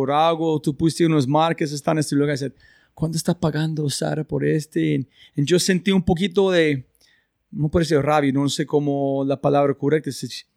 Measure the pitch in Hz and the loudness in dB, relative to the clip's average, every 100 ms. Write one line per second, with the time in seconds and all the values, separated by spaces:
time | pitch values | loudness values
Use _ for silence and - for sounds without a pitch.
0 | 135 143 165 165 165 156 160 135 165 - | 0 2 2 0 0 0 -2 0 -2 2
1 | 170 156 127 151 160 156 156 147 - 160 | 2 2 2 2 2 0 -4 -4 -2 -2
2 | 147 143 143 139 135 - _ _ _ - | 0 0 0 -2 -6 -10 _ _ _ -6
3 | 160 160 - 170 160 147 160 156 147 - | -4 -2 -4 -2 -2 -2 -4 -2 -4 -2
4 | 156 151 147 143 143 156 147 165 160 147 | -4 -4 -4 -2 0 -2 -2 -2 0 -2
5 | 131 _ - - 143 175 180 185 202 190 | -4 _ -10 -4 0 2 2 0 2 0
6 | 175 170 196 180 196 175 156 139 - _ | 2 0 0 0 2 2 2 0 -6 _
7 | _ _ _ _ _ 143 147 180 160 151 | _ _ _ _ _ -6 0 0 2 2
8 | 139 151 139 135 139 135 147 147 143 139 | 2 2 2 2 0 -2 -2 0 0 -2
9 | 139 139 139 139 147 143 143 135 139 156 | -2 -2 -2 -2 2 2 2 0 0 0
10 | 143 127 123 - - | -2 -8 -10 -12 -16